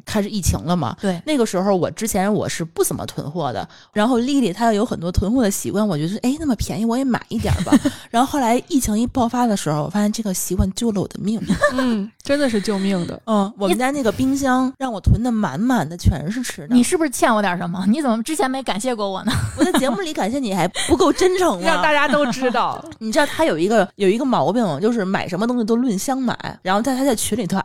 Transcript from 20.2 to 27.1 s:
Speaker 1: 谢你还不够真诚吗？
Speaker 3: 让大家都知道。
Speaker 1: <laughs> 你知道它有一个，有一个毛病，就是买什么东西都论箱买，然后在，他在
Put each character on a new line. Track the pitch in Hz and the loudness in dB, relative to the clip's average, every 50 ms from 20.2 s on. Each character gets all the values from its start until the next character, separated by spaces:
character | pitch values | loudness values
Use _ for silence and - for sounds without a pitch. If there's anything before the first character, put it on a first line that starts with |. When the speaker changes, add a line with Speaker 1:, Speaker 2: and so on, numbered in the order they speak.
| 208 196 | -2 -2
Speaker 1:
谢 | 247 285 | -2 -2
你 | 262 208 185 | -2 -2 0
还 | 185 160 185 - - - - | 0 0 0 -2 -2 0 2
不 | - | 4
够 | 254 370 302 | 4 4 4
真 | - - 349 370 370 381 | 4 4 4 2 4 4
诚 | 370 320 214 175 | 2 2 0 0
吗？ | - | 0
Speaker 3:
让 | 330 311 262 | 0 2 2
大 | 247 311 | 2 2
家 | 302 294 285 294 | 2 4 2 2
都 | 262 294 294 247 | 2 2 2 0
知 | - 254 269 247 | -2 -2 -2 0
道。 | 220 240 196 156 - - - - | 0 0 0 0 -2 -6 -10 -14
Speaker 1:
<laughs> | - - | -14 -10
你 | 220 220 | -6 -2
知 | 214 311 | 2 2
道 | 294 | 2
它 | 277 - - 320 | 2 2 0 2
有 | - 185 151 | 2 2 2
一 | 170 202 | 2 2
个， | 233 220 185 - - | 4 4 2 2 0
有 | - 202 185 | 0 2 2
一 | 202 226 | 2 2
个 | 294 | 2
毛 | 262 226 175 131 156 196 | 2 2 2 2 2 2
病， | 247 233 180 143 135 | 2 0 0 0 0
就 | 190 226 240 | 0 0 0
是 | 233 185 | 0 0
买 | 185 196 160 - - | -2 -2 -2 -4 -4
什 | 180 170 | -2 -2
么 | 220 | 0
东 | 233 247 247 | 0 0 0
西 | 220 | 0
都 | 202 226 | 0 2
论 | 233 254 262 190 196 | 2 2 0 0 -2
箱 | - - 262 262 | -2 -2 -2 -2
买， | 262 226 - - - - - - | 0 -2 -2 -4 -6 -10 -10 -6
然 | - 185 190 | -2 0 0
后 | 208 | 0
在， | 233 277 262 | 2 0 0
他 | 254 269 | 0 2
在 | 285 | 0